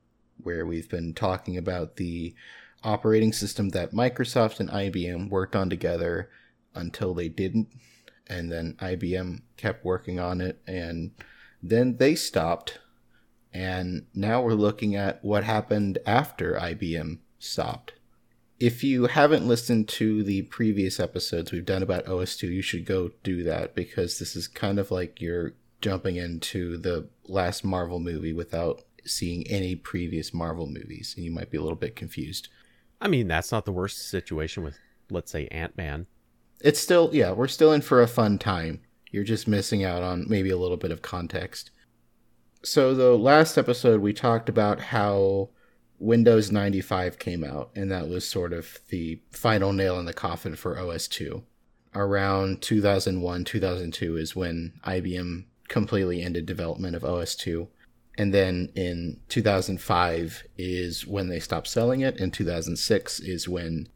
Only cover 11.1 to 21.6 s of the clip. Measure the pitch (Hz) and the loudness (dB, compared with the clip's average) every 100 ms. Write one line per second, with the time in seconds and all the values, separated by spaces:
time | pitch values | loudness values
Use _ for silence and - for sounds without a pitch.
11.1 | - - - - - 85 113 127 120 135 | -12 -20 -20 -20 -12 0 2 4 4 4
12.1 | 156 - - 82 85 - - _ _ _ | 2 0 0 0 -2 -6 -16 _ _ _
13.1 | _ _ _ _ 92 92 92 90 90 - | _ _ _ _ -8 -4 -4 -4 -6 -8
14.1 | 98 104 120 120 110 104 104 107 101 98 | -4 0 2 2 4 2 2 0 0 0
15.1 | - 101 104 107 107 - 107 101 92 - | -2 0 0 2 0 2 2 2 0 2
16.1 | 117 143 - 87 - 87 82 85 82 80 | 2 2 -4 -2 -2 -2 -4 -4 -4 -4
17.1 | 78 _ _ - - - - - - _ | -10 _ _ -8 -4 -4 -4 -12 -20 _
18.1 | _ _ _ _ - 120 120 139 131 120 | _ _ _ _ 0 2 2 0 2 4
19.1 | 151 147 151 120 117 - 117 107 - 110 | 6 6 6 4 2 4 2 2 0 2
20.1 | 107 101 98 - - 110 101 92 - 87 | 2 0 -2 -2 0 0 2 0 0 -4
21.1 | 90 - 85 82 87 | -2 -4 -4 -4 -6